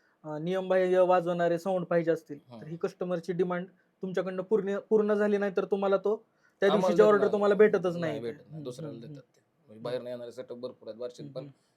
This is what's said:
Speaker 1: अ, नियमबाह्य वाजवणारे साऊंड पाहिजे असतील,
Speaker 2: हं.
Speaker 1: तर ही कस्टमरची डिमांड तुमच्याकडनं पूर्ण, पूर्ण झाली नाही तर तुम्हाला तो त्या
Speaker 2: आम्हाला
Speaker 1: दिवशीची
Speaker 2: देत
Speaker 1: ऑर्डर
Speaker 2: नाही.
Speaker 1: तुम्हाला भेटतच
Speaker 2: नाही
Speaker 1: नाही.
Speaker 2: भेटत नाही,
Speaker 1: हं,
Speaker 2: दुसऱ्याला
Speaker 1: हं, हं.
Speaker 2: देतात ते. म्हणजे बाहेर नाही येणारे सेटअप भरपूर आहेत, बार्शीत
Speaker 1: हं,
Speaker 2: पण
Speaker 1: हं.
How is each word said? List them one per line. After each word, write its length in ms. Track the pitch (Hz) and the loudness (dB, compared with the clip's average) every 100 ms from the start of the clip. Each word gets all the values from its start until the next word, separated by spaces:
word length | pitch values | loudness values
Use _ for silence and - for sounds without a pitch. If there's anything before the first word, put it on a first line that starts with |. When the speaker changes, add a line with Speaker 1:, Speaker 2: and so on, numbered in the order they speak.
| _ _ | _ _
Speaker 1:
अ, 140 | 156 151 | -12 -8
नियमबाह्य 640 | 165 190 185 185 185 185 | -4 -2 0 2 4 4
वाजवणारे 580 | 180 180 175 175 170 170 | 6 4 2 0 0 0
साऊंड 280 | 196 185 170 | -2 -2 0
पाहिजे 240 | 175 160 | 0 2
असतील, 280 | 160 - 143 - | -2 -4 -18 -16
Speaker 2:
हं. 120 | 117 | -16
Speaker 1:
तर 40 | 151 | -14
ही 100 | 170 | -6
कस्टमरची 560 | 185 - 180 175 175 | -6 -6 -6 -6 -4
डिमांड 340 | 175 180 175 190 _ _ _ | -2 -2 -4 -8 _ _ _
तुमच्याकडनं 400 | 190 185 180 185 | -6 -4 -4 -4
पूर्ण, 360 | 180 214 196 202 | -2 0 0 -4
पूर्ण 360 | - 214 208 | 0 2 2
झाली 240 | 208 208 202 | 0 0 0
नाही 140 | 202 185 | -2 -2
तर 80 | |
तुम्हाला 320 | 190 196 196 196 | -2 0 2 2
तो 300 | 202 220 _ _ _ - | 0 -4 _ _ _ 0
त्या 80 | 196 | 2
Speaker 2:
आम्हाला 100 | 202 | 4
Speaker 1:
दिवशीची 240 | 185 214 | 4 6
Speaker 2:
देत 60 | 214 | 6
Speaker 1:
ऑर्डर 120 | 202 | 6
Speaker 2:
नाही. 120 | 202 | 2
Speaker 1:
तुम्हाला 220 | 208 202 | 2 4
भेटतच 420 | 202 214 202 180 170 | 6 6 4 0 -2
Speaker 2:
नाही 40 | |
Speaker 1:
नाही. 200 | 165 147 | -4 -6
Speaker 2:
भेटत 220 | 117 113 - | -8 -10 -14
नाही, 80 | 156 | -14
Speaker 1:
हं, 60 | |
Speaker 2:
दुसऱ्याला 300 | 135 127 156 | -12 -12 -12
Speaker 1:
हं, 80 | 113 | -14
हं. 40 | 143 | -16
Speaker 2:
देतात 160 | 143 - _ | -18 -20 _
ते. 40 | _ _ _ | _ _ _
म्हणजे 160 | 110 | -14
बाहेर 200 | 120 123 | -8 -8
नाही 120 | 120 | -8
येणारे 180 | 123 120 | -12 -12
सेटअप 240 | 113 - 120 | -14 -14 -12
भरपूर 320 | 123 110 113 | -14 -14 -16
आहेत, 120 | 107 | -12
बार्शीत 240 | 123 - | -12 -12
Speaker 1:
हं, 80 | 143 | -16
Speaker 2:
पण 100 | 131 | -14
Speaker 1:
हं. 60 | 143 - _ | -16 -20 _